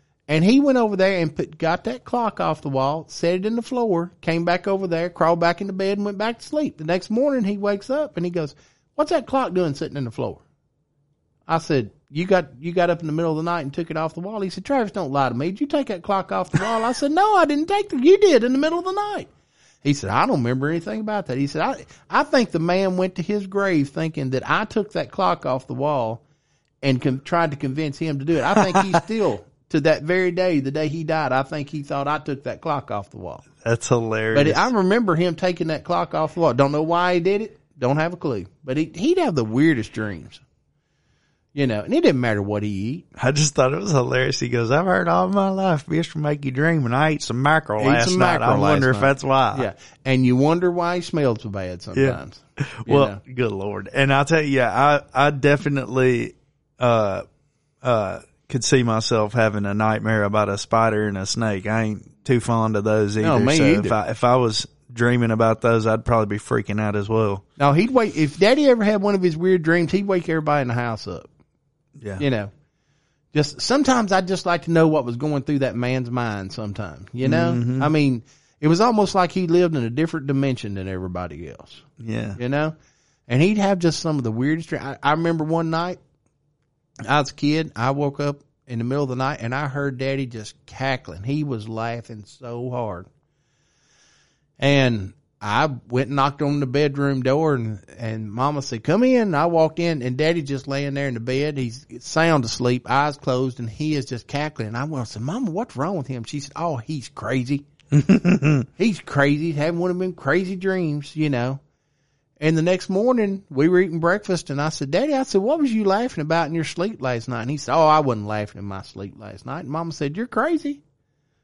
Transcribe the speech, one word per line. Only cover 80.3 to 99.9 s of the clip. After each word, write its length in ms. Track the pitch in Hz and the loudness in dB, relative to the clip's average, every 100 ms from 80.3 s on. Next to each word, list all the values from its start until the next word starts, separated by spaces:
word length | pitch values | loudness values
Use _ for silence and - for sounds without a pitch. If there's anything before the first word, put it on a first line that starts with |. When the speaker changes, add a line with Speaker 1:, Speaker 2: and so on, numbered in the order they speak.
| 135 139 123 107 | 0 0 -2 -6
Speaker 1:
than 120 | 98 95 | -6 -6
everybody 640 | 92 92 90 90 71 80 | -6 -6 -6 -8 -10 -14
else. 320 | - - - _ - | -16 -20 -20 _ -16
Speaker 2:
Yeah. 380 | 113 113 113 98 | -8 -6 -6 -6
Speaker 1:
You 100 | 123 | -4
know? 280 | 139 156 156 _ _ _ _ - | -2 -2 -6 _ _ _ _ -2
And 160 | 123 | 2
he'd 160 | 175 214 | 2 4
have 220 | 196 190 | 2 2
just 180 | 170 160 | 0 0
some 180 | 165 151 | -2 -2
of 60 | |
the 80 | 120 | -2
weirdest 380 | 110 135 156 160 | -2 -2 -2 -4
dreams. 160 | 147 | -8
I, 120 | 127 135 | -8 -4
I 80 | 139 | 0
remember 300 | 156 170 165 | 2 2 0
one 280 | 156 165 165 | 0 -2 0
night, 280 | 160 175 185 _ _ _ _ _ _ _ _ _ - 104 | -2 -4 -8 _ _ _ _ _ _ _ _ _ -12 -2
I 120 | 143 | 0
was 100 | 143 | 0
a 40 | |
kid, 380 | - 147 156 151 | -2 0 0 -2
I 160 | - 120 | -2 -2
woke 300 | 139 143 143 | 0 -2 -2
up 180 | 143 143 _ _ - | -4 -6 _ _ -10
in 100 | 117 | -6
the 60 | |
middle 180 | 120 139 | -2 -2
of 40 | 143 | -2
the 80 | 123 | -2
night 220 | 131 147 | -4 -4
and 120 | 113 | -4
I 140 | 131 147 | -4 -4
heard 320 | 139 143 127 | -4 -6 -4
Daddy 280 | 135 139 131 | -4 -4 -6
just 280 | 117 107 - - | -8 -14 -18 -18
cackling. 580 | - 135 127 - 82 | -6 -4 -4 -6 -12
He 180 | 107 143 | -4 -4
was 260 | 147 120 104 | -2 -6 -8
laughing 560 | 110 117 120 113 110 104 | -6 -6 -8 -12 -16 -18
so 440 | - 127 120 127 | -18 -14 -10 -8
hard. 360 | 123 113 107 92 _ _ _ _ _ _ _ _ _ _ _ _ _ _ - | -6 -6 -8 -14 _ _ _ _ _ _ _ _ _ _ _ _ _ _ -2
And 540 | 139 143 131 113 95 - _ _ | 2 4 4 2 -4 -12 _ _
I 260 | 104 110 151 127 - | -2 0 0 -2 -4
went 200 | 123 127 | -2 0
and 80 | 139 | 2
knocked 260 | 139 143 | 0 0
on 160 | 143 143 | -2 -2
the 80 | 135 | 0
bedroom 560 | 135 147 139 139 135 | 0 0 0 -2 0
door 320 | 127 143 160 | 0 2 2
and, 260 | 135 113 107 - - | 0 -2 -8 -12 -10
and 340 | 117 110 107 | -8 -6 -8
Mama 280 | 107 135 147 | -4 -2 -2
said, 220 | 139 120 | -6 -6
"Come 220 | - 196 | 0 2
in." 160 | 254 254 | 4 4
And 160 | 214 151 | 2 2
I 100 | 170 | 2
walked 320 | 170 160 156 | 2 2 0
in 240 | 170 | -2